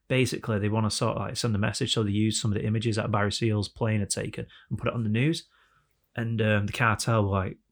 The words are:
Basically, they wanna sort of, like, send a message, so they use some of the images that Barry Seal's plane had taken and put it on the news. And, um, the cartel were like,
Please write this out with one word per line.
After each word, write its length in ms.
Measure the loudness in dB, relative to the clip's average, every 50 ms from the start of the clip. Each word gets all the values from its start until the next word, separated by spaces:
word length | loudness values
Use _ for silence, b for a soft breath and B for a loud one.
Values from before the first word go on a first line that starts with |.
| _ 0
Basically, 500 | 2 2 2 2 0 -2 -2 -2 0 0
they 100 | 0 2
wanna 220 | 2 2 2 0
sort 260 | 0 0 0 0 0
of, 60 | -2
like, 140 | -4 -6 -4
send 180 | -4 -2 0 0
a 40 | 0
message, 340 | 0 0 -2 -2 -2 0
so 100 | 0 0
they 80 | 0 2
use 300 | 2 2 2 2 0 0
some 100 | 0 0
of 60 | 0 0
the 60 | 0
images 300 | 0 0 0 0 0 0
that 140 | 0 0 0
Barry 180 | 2 2 2 2
Seal's 380 | 0 0 0 2 2 0 0 -2
plane 320 | -4 -4 -2 0 0 0
had 100 | 0 -2
taken 360 | -4 -4 -6 -6 -6 -8 -10 -12 B B B B
and 80 | -8 -4
put 100 | -4 -4
it 60 | -2
on 100 | -2 -2
the 40 | 0
news. 340 | 0 2 2 2 0 -2 -6 b b b b b b b b b b b _ _ -8
And, 240 | -6 -4 -2 0 2
um, 240 | 2 4 4 2 2
the 60 | 0
cartel 520 | 0 0 2 2 2 0 0 2 2 2 2
were 60 | 2
like, 280 | 0 0 -2 -4 -6 -12 _ _